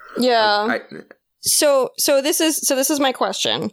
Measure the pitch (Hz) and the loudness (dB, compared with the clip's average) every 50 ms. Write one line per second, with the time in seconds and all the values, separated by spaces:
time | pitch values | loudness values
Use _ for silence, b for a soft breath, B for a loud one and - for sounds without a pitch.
0 | - - - - 240 254 240 226 220 214 208 208 208 226 233 - - - - 78 | -20 -12 -4 -2 0 2 2 2 2 2 2 0 0 -2 -4 -6 -6 -10 -18 -18
1 | - _ - _ _ _ _ _ - - - - 311 294 277 269 254 - - - | -18 _ -20 _ _ _ _ _ -4 -2 0 2 2 4 4 2 0 -2 -4 -4
2 | - - 285 277 262 302 330 - 330 320 294 - - - 269 254 269 - 311 277 | 0 2 2 2 2 2 0 2 2 0 0 0 -2 -2 0 0 0 0 0 0
3 | 277 262 247 - 240 196 196 - - 233 - 233 - 214 | 0 -2 0 -2 -4 -4 -2 -2 -2 -2 -2 -2 -4 -6